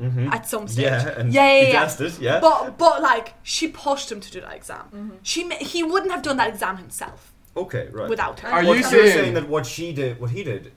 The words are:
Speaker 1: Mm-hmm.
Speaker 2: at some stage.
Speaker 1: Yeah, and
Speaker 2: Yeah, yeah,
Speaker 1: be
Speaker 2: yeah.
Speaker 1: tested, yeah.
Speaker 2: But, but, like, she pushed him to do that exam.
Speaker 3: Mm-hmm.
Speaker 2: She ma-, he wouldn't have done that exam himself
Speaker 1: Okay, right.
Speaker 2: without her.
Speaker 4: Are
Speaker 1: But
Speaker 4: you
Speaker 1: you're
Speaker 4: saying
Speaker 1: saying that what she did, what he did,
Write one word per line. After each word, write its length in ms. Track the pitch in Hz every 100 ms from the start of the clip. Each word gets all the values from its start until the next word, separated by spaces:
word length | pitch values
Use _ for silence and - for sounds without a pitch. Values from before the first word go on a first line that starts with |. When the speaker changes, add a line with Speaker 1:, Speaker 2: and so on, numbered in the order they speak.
Speaker 1:
Mm-hmm. 300 | 127 127 135
Speaker 2:
at 160 | - -
some 180 | 110 104
stage. 200 | 113 135
Speaker 1:
Yeah, 240 | 127 147 120
and 140 | 117
Speaker 2:
Yeah, 200 | 269 277 269
yeah, 40 | 269
Speaker 1:
be 60 |
Speaker 2:
yeah. 60 | 233
Speaker 1:
tested, 320 | 156 - 156 -
yeah. 200 | 120 156
Speaker 2:
But, 380 | 320 294 254 -
but, 240 | 330 294
like, 320 | 277 233 233 -
she 240 | - - 320
pushed 420 | - 285 277 -
him 120 | 208
to 100 | -
do 80 | 185
that 140 | - -
exam. 300 | - - - 208
Speaker 3:
Mm-hmm. 140 | 214 185
Speaker 2:
She 200 | - 330
ma-, 140 | 349 302
he 240 | 285 339
wouldn't 280 | 320 381 381
have 80 | 349
done 160 | 302 269
that 100 | 202
exam 300 | 214 190 190
himself 560 | 180 - - - _ _ _ -
Speaker 1:
Okay, 320 | 190 - 73
right. 160 | 107 147
Speaker 2:
without 300 | 220 175 -
her. 80 | -
Speaker 4:
Are 160 | 175
Speaker 1:
But 60 | 175
Speaker 4:
you 40 | 240
Speaker 1:
you're 80 |
Speaker 4:
saying 280 | 254 233 214
Speaker 1:
saying 220 | 170 123
that 160 | 160 143
what 160 | 151 -
she 260 | - 170
did, 300 | 143 131 117
what 80 | 120
he 100 | 175 170
did, 260 | 98 -